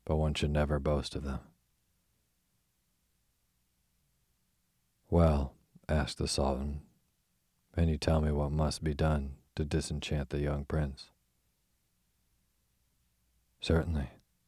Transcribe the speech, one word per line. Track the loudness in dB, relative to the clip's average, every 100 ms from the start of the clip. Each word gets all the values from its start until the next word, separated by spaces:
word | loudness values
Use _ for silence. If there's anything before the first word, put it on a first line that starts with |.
but | -2 2
one | 2
should | 0 0
never | 2 2 0
boast | 0 0 -2 -6
of |
them." | -6 -8 -10 _ _ _ _ _ _ _ _ _ _ _ _ _ _ _ _ _ _ _ _ _ _ _ _ _ _ _ _ _ _ _ _ _ _ _ _
"Well," | 4 6 4 0 -6 _ -18 -2
asked | 0 0 -4
the | -4
Sultan, | 0 0 -2 -4 -8 -12 _ _ _ _ _ _ _ _
"can | 0 2
you | 2
tell | 2 2
me | 2
what | 0 0
must | 0 0 -2
be | -4
done | 0 2 0 -2 -10 _ -6
to | -2
disenchant | -2 -2 -6 -2 -4 -2
the | -2
young | -2 -2 -2
prince?" | -2 -2 -4 -16 _ _ _ _ _ _ _ _ _ _ _ _ _ _ _ _ _ _ _ _ _ _ _ _ _
"Certainly, | 2 2 2 -2 -4 -10 _ _